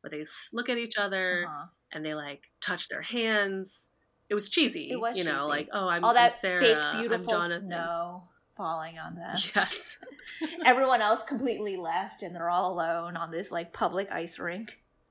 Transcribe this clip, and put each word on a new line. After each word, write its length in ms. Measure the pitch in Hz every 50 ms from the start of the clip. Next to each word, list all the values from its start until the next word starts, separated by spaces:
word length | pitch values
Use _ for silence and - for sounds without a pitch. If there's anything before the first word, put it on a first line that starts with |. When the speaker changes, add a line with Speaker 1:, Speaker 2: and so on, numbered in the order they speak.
Speaker 1:
where 100 | - 135
they 100 | - 147 151
s-, 280 | 151 - - - - -
look 160 | 226 240 254
at 80 | 247 240
each 180 | 233 220 226 214
other 480 | 202 196 196 190 185 185 180 175 175 170
Speaker 2:
Uh-huh. 180 | 151 147 151 185 _ _ _ _ -
Speaker 1:
and 120 | 160 156
they, 100 | 156 151
like, 360 | 151 147 143 143 - - _ _ _
touch 280 | - - 185 170 - -
their 140 | - - -
hands. 880 | - 226 240 226 226 220 214 202 196 196 190 190 190 - - - - _ _ _ _ _ _ _ _
It 60 | 208
was 140 | 208 202 -
cheesy, 420 | - 339 311 240 - 165 147 131
Speaker 2:
It 100 | 254 -
was 160 | 220 233 247
Speaker 1:
you 80 | 190 175
know, 200 | 160 147 139 143
Speaker 2:
cheesy. 40 | 151
Speaker 1:
like, 200 | 147 147 151 - -
"Oh, 160 | 208 190 185
I'm, 160 | 175 175 180
Speaker 2:
All 60 | 226
Speaker 1:
I'm 40 | 240
Speaker 2:
that 160 | 240 240 240 233
fake, 80 | -
Speaker 1:
Sarah, 420 | - 190 180 180 - 226 - 151 151
I'm 180 | 147 151 156
Speaker 2:
beautiful 260 | - 240 233 - 185 202
Speaker 1:
Jonathan." 400 | - 175 175 170 175 175 196 185
Speaker 2:
snow 600 | 175 170 170 170 170 170 170 175 180 185 180 - _ _ _ _ _
falling 420 | - 196 165 165 160 160 165 165 165
on 160 | 156 160 165
them. 220 | 170 170 - - 180 180
Speaker 1:
<laughs> 100 | - -
Yes. 440 | 208 185 - - - - - - - - - - - - - - -
Speaker 2:
<laughs> 260 | 330 311 - 349 339
Everyone 340 | 302 247 247 269 262 262 233
else 220 | 220 208 220 - -
completely 540 | - 294 220 254 254 214 - 214 208 196
left 460 | 180 175 160 165 175 196 214 - - 208
and 120 | 175 175
they're 160 | 175 165 170
all 220 | 175 180 196 185 185
alone 420 | 156 160 165 170 170 165 170 175
on 140 | 165 165 160
this, 200 | 165 - 135 - -
like, 200 | 170 170 175 -
public 380 | - 220 - 170 185 202 190
ice 280 | 175 165 165 175 - -
rink. 420 | - 170 175 196 226 - - _ _ _ _ _ _ _